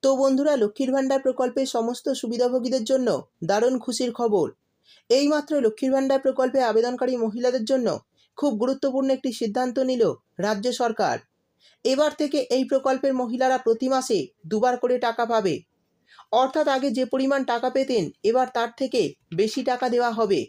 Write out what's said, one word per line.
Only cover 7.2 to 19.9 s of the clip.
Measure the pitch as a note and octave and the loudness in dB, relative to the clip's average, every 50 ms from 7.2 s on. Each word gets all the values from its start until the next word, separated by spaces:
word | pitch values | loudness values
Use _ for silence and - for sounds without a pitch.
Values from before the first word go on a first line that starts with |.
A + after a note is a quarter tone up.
| A3+ A3+ G3+ A#3+ A#3+ B3 B3 B3+ A3 | -2 -2 -2 0 -2 0 0 0 0
জন্য | - C4+ C4 B3 G#3+ D#3 A#2 _ _ _ _ _ _ _ - | 0 0 2 2 0 -2 -2 _ _ _ _ _ _ _ -2
খুব | - D4 A#3 | -2 0 0
গুরুত্বপূর্ণ | G#3 G#3+ B3+ C4+ C4+ - C#4 B3+ C4+ C4+ C4+ | 0 0 0 0 0 -2 -2 0 0 2 2
একটি | C4+ C4 - C4 A3 | 0 0 0 -4 -4
সিদ্ধান্ত | - B3 A3 G3+ B3 B3+ B3+ A#3 C4 | -2 -4 -2 -2 -2 -2 -2 0 0
নিল | C4 B3+ C4 A#3+ A3+ F3+ C#3 - _ _ _ - | 0 0 2 2 2 2 2 -2 _ _ _ -4
রাজ্য | E3+ G#3 G#3+ G3+ G3+ B3 A#3+ | -2 -2 -2 0 -2 -4 -2
সরকার। | A#3 B3 A#3 A3 - G#3 D#3 A#2+ A#2 - _ _ _ _ _ _ _ _ _ _ _ _ | 0 -2 -2 0 0 0 0 0 -4 -6 _ _ _ _ _ _ _ _ _ _ _ _
এবার | B3 C4 C4 D4+ D4+ D4 | 0 2 2 2 0 0
থেকে | - D4+ C#4+ C#4+ D4 B3+ - | -2 -4 -2 0 -2 -2 0
এই | A#3+ C4 C4 | 0 0 0
প্রকল্পের | C4 C#4 C4+ C4+ C4+ C4+ C4 C4+ C#4 C4+ | 2 0 0 2 0 -2 0 0 0 0
মহিলারা | B3+ B3+ A#3 A#3 B3 C4 B3+ C4 B3+ | 0 -2 -4 -2 0 2 2 2 2
প্রতি | B3+ A3+ A3+ A3+ - B3+ | 2 0 0 0 0 0
মাসে | C4 C4 B3+ - A#3 F#3 C#3 - _ _ _ | 0 0 0 0 -2 -2 -2 -4 _ _ _
দুবার | D#3+ F#3 G#3+ G#3 B3 B3 | -4 -2 2 2 2 2
করে | B3 - B3 B3+ B3 | 2 0 0 0 0
টাকা | A#3+ A#3 A3+ A#3 A#3+ | 0 -2 -2 -2 -2
পাবে। | A3+ A#3 A3 G#3 F#3+ D#3 A#2 - _ _ _ _ _ _ _ _ _ _ - - _ - | 0 0 0 0 0 -2 -2 -6 _ _ _ _ _ _ _ _ _ _ -20 -12 _ 2
অর্থাৎ | A#3 C4 C4 C4+ D#4+ D4+ C#4+ | 2 2 2 2 0 0 2
আগে | C#4 C4+ B3+ C#4+ | 0 0 0 -2
যে | - C4 B3+ | 0 -2 -2
পরিমাণ | B3 - C4 C4+ C4+ C#4 C#4 C4 | -2 0 -2 0 0 0 0 0
টাকা | - A#3+ A#3 A#3+ B3+ | -2 -2 -2 -2 -2
পেতেন, | B3 C4 C4+ C4+ C4 A3+ F3 C#3+ - _ _ | 0 -2 -2 0 0 0 0 -2 -6 _ _
এবার | G3 A3+ B3+ B3+ B3 - | 0 2 2 0 0 -2
তার | A#3 A#3 A#3 A#3 | -4 -4 -4 -4
থেকে | - C4+ C4 - B3+ G3 C#3+ - _ _ _ - | -6 -6 -2 0 0 -2 -2 -4 _ _ _ -2
বেশি | E3 G#3 A3 - - B3 | -2 -2 0 0 -2 -2
টাকা | C4+ B3 B3 B3+ | -2 -2 0 -2
দেওয়া | B3+ | 0